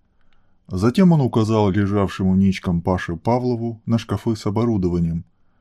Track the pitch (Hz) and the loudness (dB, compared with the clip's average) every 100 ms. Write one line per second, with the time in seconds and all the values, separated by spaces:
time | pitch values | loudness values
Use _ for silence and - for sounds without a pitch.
0 | _ _ _ _ _ _ - 90 113 120 | _ _ _ _ _ _ -10 -2 0 4
1 | 185 160 123 113 107 110 104 95 101 101 | 4 4 2 0 0 2 2 2 0 0
2 | 95 - 92 92 98 92 92 85 87 92 | -2 -2 0 2 2 0 -2 -2 0 -2
3 | - 82 - 123 123 120 117 113 - 113 | -4 -6 -2 -2 -2 -4 -6 -8 -4 -4
4 | - 98 117 110 107 101 117 107 90 87 | -2 -6 -4 -4 -4 -2 0 0 0 0
5 | 85 82 - _ _ _ | -2 -4 -10 _ _ _